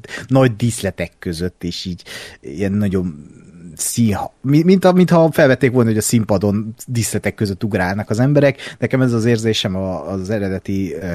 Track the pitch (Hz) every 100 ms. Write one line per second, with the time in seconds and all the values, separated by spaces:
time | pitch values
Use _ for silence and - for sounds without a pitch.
0 | - - - 131 131 104 120 - 95 -
1 | 85 - 92 80 90 - 85 - 92 87
2 | - - - - - 76 98 104 101 92
3 | 90 73 73 - - - 85 76 - -
4 | 113 95 - _ 131 147 170 190 185 180
5 | 180 175 160 - 143 127 131 123 113 107
6 | - 120 101 98 101 101 110 - - 120
7 | 107 104 101 - 104 92 110 98 90 98
8 | 101 110 135 143 143 - - - 123 131
9 | 127 117 117 113 113 107 107 92 95 85
10 | 76 95 92 110 98 95 - 98 92 76
11 | 92